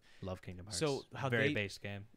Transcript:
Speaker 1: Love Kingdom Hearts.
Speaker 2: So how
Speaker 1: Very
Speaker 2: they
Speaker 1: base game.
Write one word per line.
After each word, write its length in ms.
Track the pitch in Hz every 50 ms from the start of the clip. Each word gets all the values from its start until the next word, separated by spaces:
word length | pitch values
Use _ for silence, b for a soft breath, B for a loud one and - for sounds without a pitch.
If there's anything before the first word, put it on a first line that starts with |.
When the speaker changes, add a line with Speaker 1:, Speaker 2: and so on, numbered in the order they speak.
| B B B B
Speaker 1:
Love 220 | - 92 92 90
Kingdom 240 | - - 90 90 90
Hearts. 100 | 104 -
Speaker 2:
So 300 | - 160 147 139 127 - - -
how 160 | 113 131 131
Speaker 1:
Very 180 | 120 113 110 147
Speaker 2:
they 60 | 147
Speaker 1:
base 240 | 107 101 98 - -
game. 260 | - 101 101 98 104 - -